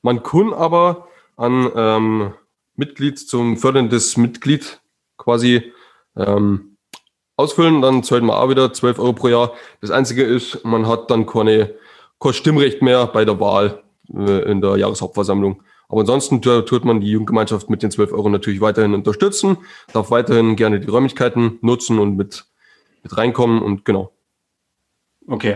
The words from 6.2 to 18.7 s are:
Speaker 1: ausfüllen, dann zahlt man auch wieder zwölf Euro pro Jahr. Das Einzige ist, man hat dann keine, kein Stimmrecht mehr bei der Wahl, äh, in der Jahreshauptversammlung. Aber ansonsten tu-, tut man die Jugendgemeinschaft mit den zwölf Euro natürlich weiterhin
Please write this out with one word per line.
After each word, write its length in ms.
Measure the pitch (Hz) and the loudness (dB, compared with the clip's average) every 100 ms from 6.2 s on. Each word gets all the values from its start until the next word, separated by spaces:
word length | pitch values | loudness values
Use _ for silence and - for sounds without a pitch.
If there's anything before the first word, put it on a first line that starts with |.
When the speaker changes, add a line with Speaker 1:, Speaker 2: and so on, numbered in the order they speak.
| 98 101 104 98 - _ _ - _ _ _ - | -2 0 0 -2 -6 _ _ -20 _ _ _ -2
Speaker 1:
ausfüllen, 480 | 151 - 165 156 | -2 2 4 4
dann 180 | 131 131 | 4 2
zahlt 220 | 123 120 | 2 0
man 120 | 117 104 | 2 0
auch 140 | 131 | 0
wieder 240 | 131 131 | 2 0
zwölf 240 | - 123 117 | 0 -2 0
Euro 160 | 120 | -2
pro 140 | 120 127 | 0 2
Jahr. 260 | 120 120 - - _ | 2 0 -4 -20 _
Das 100 | 104 | -4
Einzige 320 | 95 120 120 | -2 0 0
ist, 420 | 123 120 - - 113 | 0 0 -4 -10 -4
man 220 | 113 110 | -2 0
hat 240 | 117 117 | -2 0
dann 160 | 117 110 | -2 0
keine, 480 | 113 110 107 104 - - - _ - | 0 2 2 0 -6 -20 -20 _ -4
kein 140 | 139 | -4
Stimmrecht 480 | 123 160 151 139 - | 0 0 2 2 2
mehr 240 | 131 123 117 | 2 4 2
bei 200 | 110 107 | 2 2
der 140 | 98 | 2
Wahl, 440 | 101 98 104 - _ _ - | 0 2 0 -2 _ _ -14
äh, 380 | - 101 98 - | -4 0 0 0
in 100 | 101 | 0
der 180 | 98 98 | 0 0
Jahreshauptversammlung. 840 | 101 104 90 - 98 98 98 95 _ _ _ | 0 -4 -6 -4 -2 0 -2 -4 _ _ _
Aber 120 | 110 | -2
ansonsten 400 | 104 135 135 131 | 0 0 0 0
tu-, 220 | 127 120 | 2 2
tut 200 | - 123 | 2 0
man 160 | 120 113 | 2 0
die 100 | 101 | 0
Jugendgemeinschaft 600 | 107 104 110 107 107 - | -2 0 -2 0 -4 -4
mit 120 | 107 | -4
den 100 | 107 | -2
zwölf 200 | 104 104 | -2 -2
Euro 160 | - 104 | -2 -2
natürlich 320 | 101 107 98 | -2 -2 -2
weiterhin 340 | 107 | 0